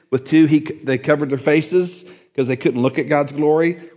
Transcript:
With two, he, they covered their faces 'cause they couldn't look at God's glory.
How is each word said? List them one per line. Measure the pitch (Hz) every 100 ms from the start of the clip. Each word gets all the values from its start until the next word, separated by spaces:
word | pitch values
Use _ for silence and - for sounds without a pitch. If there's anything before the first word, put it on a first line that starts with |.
| -
With | 131
two, | - 160 156
he, | 151
they | 143 - 135 127
covered | 151 147 143
their | 135
faces | 131 156 156 180 180 - - - _
'cause | - 127
they | 127
couldn't | 160 123
look | 127 139
at | 139
God's | 147 139
glory. | 143 151 156 170 170 -